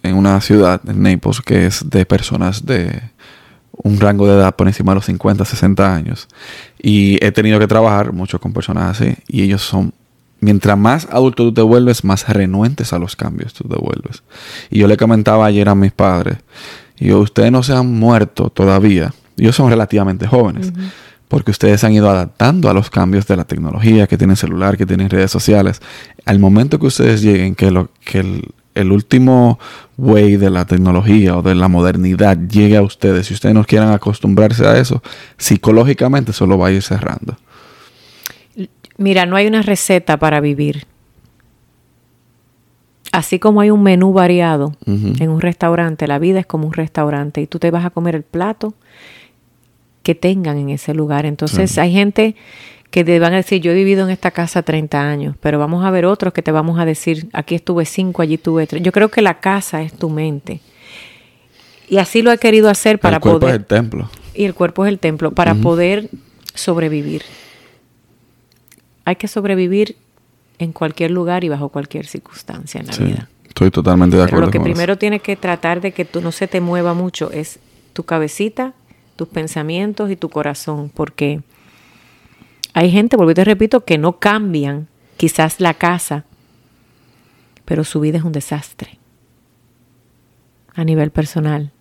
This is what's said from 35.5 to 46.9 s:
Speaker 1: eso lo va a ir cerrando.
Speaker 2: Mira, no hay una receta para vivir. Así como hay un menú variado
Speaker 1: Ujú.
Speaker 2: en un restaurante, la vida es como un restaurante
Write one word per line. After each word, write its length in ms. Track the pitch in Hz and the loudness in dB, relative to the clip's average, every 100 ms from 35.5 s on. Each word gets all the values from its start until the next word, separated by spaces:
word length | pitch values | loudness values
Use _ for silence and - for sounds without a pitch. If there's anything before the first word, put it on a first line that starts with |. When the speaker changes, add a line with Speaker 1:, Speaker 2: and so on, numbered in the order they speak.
| 101 117 110 127 139 127 139 113 | 2 4 4 4 2 0 0 -2
Speaker 1:
eso 140 | 101 95 | -2 2
lo 120 | 95 | 2
va 100 | 92 | 2
a 40 | |
ir 80 | 95 | 0
cerrando. 560 | - 104 - - - - _ - - - - _ _ - - - _ - 180 _ - - | -2 -6 -6 -8 -12 -14 _ -20 -20 -20 -20 _ _ -18 -18 -18 _ -16 -16 _ -20 -4
Speaker 2:
Mira, 280 | 196 185 175 | 0 2 2
no 120 | 190 | 0
hay 100 | 208 | 2
una 140 | 220 | 0
receta 560 | 208 190 - 190 170 151 | 0 -2 2 0 2 0
para 220 | 156 151 | 0 0
vivir. 440 | 147 139 147 147 - _ _ _ _ _ _ _ _ _ _ _ _ _ _ _ _ _ _ _ _ _ - | -2 -2 -4 -4 -12 _ _ _ _ _ _ _ _ _ _ _ _ _ _ _ _ _ _ _ _ _ -6
Así 280 | - - 180 | -6 -4 0
como 200 | 214 208 | 2 4
hay 100 | 208 | 4
un 120 | 214 | 4
menú 300 | 196 180 190 | 4 4 4
variado 600 | 190 180 175 170 151 143 147 - | 4 2 2 0 0 -4 -6 -6
Speaker 1:
Ujú. 280 | 101 101 123 | -4 -2 -2
Speaker 2:
en 100 | 160 | -2
un 120 | 160 | -2
restaurante, 640 | 175 175 170 170 165 156 147 | -2 -2 -2 0 -2 -4 -4
la 100 | 143 | -2
vida 200 | 170 190 | 0 -2
es 60 | 180 | -2
como 220 | 160 156 | -6 -4
un 60 | |
restaurante 680 | 160 160 | -6 -6